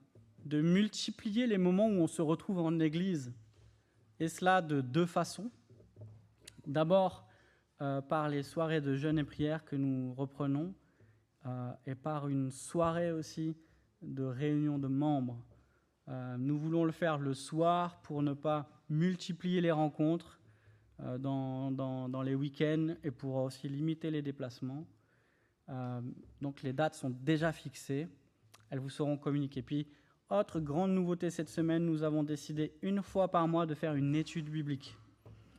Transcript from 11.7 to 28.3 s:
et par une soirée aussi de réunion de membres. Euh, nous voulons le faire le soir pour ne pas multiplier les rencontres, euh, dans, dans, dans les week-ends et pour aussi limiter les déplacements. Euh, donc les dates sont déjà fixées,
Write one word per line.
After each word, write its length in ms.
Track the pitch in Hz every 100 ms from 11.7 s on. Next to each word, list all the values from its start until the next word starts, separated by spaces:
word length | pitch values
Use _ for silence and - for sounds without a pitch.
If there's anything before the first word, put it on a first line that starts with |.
| - -
et 100 | 131
par 320 | 156 151 143
une 240 | 135 131
soirée 600 | 127 - 170 165 170 170
aussi 420 | 160 156 - 160 160 - _ _ _
de 220 | 156 135
réunion 540 | 131 123 147 147 151 143
de 120 | 135
membres. 520 | 135 151 143 123 120 - - _ _ _ _ -
Euh, 260 | 131 127 123
nous 220 | 135 147
voulons 240 | 160 165
le 80 | 165
faire 260 | 156 170 147
le 160 | 139
soir 680 | 135 - 156 165 175 175 -
pour 200 | - 147
ne 120 | 147
pas 360 | 139 156 151 143 - -
multiplier 720 | 151 180 180 - 170 180 180
les 100 | 170
rencontres, 680 | 156 151 139 156 170 - - - - - - _ -
euh, 180 | 131 127
dans, 540 | 135 135 131 131 135
dans, 380 | 135 131 131 127
dans 120 | 131
les 140 | 131 135
week-ends 600 | 143 139 151 156 160 165
et 100 | 156
pour 240 | 123 139 131
aussi 340 | 135 135 143
limiter 420 | 139 160 160 160
les 100 | 156
déplacements. 640 | 143 139 131 120 127 139 170 _ _ _ _ _ _ _ -
Euh, 320 | 131 123 123 123 - - -
donc 220 | 143 139
les 100 | 135
dates 220 | 135 156 -
sont 140 | 131
déjà 440 | 127 131 156 165
fixées, 560 | 156 143 - - 139 170 - _